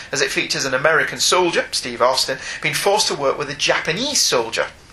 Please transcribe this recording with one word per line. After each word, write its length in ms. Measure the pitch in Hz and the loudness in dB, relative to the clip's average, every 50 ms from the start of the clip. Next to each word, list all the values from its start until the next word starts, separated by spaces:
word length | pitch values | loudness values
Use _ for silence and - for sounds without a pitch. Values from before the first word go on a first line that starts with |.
| - - | -8 -6
as 100 | 143 139 | -2 -2
it 100 | 139 - | -2 0
features 340 | - 127 113 113 - - - | 0 -2 -2 -2 -2 -4 -2
an 80 | - 131 | -2 0
American 460 | 131 147 156 160 143 - - 143 127 | 2 2 4 4 2 2 0 -2 -2
soldier, 480 | - - 185 180 180 170 170 240 262 - | 0 2 4 4 4 2 2 0 -2 -2
Steve 300 | - - - 123 120 113 | -4 -6 -4 -6 0 2
Austin, 380 | 117 127 131 - - - 123 - - - - - | 4 4 4 2 0 -2 -4 -6 -8 -10 -8 -4
being 120 | - 156 143 | -4 -4 -2
forced 340 | - - 202 196 - - | 0 2 2 2 2 2
to 80 | - 196 | 0 -2
work 220 | 151 139 135 - | 0 0 0 0
with 120 | - 143 135 | -2 -4 -8
a 60 | 143 | -4
Japanese 640 | - - - - - - 170 165 202 262 302 269 - | -2 0 0 0 0 0 -2 -2 -2 -2 -2 0 0
soldier 480 | - - 151 123 113 117 - - - - - - - - | 2 2 2 0 0 0 -2 -2 -2 -4 -6 -12 -20 -8